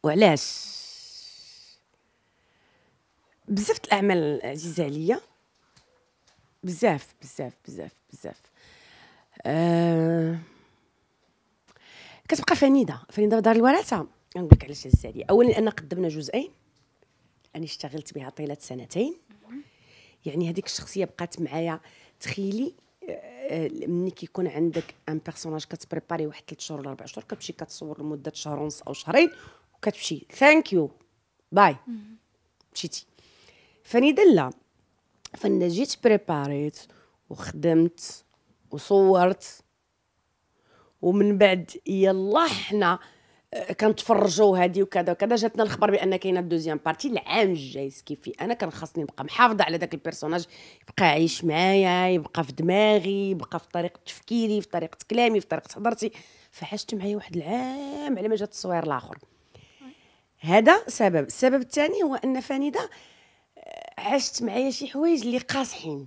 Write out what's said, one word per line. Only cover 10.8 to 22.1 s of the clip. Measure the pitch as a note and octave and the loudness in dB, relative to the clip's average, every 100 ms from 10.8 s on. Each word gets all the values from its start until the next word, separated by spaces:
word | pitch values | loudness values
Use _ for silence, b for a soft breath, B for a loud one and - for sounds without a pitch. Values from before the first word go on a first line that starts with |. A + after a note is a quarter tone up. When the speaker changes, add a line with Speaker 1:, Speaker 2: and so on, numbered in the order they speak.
| B _ _ _ _ _ _ _ _ B B B B B - | B _ _ _ _ _ _ _ _ B B B B B -4
Speaker 1:
كتبقى | D#4+ - F4 | -2 2 4
فريده، | C#4 C4+ F#3+ C3 - | 6 6 2 -4 -10
فريده | - G#3 A3 | 0 2 4
دار | A3 A3+ | 4 6
الوراثه. | B3 D#4+ G#4+ G#3 - _ _ F3+ | 4 4 0 -6 -6 _ _ -10
غنقول | E3+ | 10
لك | - | 10
علاش | - D3 C3 | 10 -14 -4
عزيزه | B2+ A#2 | -4 -4
عليا. | A2+ - | -10 2
اولا | G3+ B3 | 4 6
لان | G#3+ A3 | 4 0
قدمنا | G#3 D#3 F3 F3 | -2 -10 -4 -4
جزئين، | D#3 C#3+ A#3+ F#4+ _ _ _ _ _ _ _ _ _ _ D#3 | -4 -6 -6 -6 _ _ _ _ _ _ _ _ _ _ -14
انا | |
اشتغلت | D#3+ - D3 D3+ - | -12 -12 -12 -12 -14
بها | D3 C3 | -14 -14
طيله | - D3 D3 | -12 -10 -10
سنتين. | - B2+ - E3+ C4 F4+ _ G#3 | -12 -14 -8 -4 -4 -4 _ -20
Speaker 2:
مهم. | G#3+ B3+ D4 B B B B B E3 | -18 -18 -18 B B B B B -10
Speaker 1:
يعني | D3 E3+ | -6 -4
هذيك | E3+ - | -6 -8
الشخصيه | - - F#3+ | -10 -8 -6
بقات | F3 - E3+ - | -6 -6 -12 -8
معايا. | D#3 D3+ E3 D#3+ b b b | -8 -4 -6 -8 b b b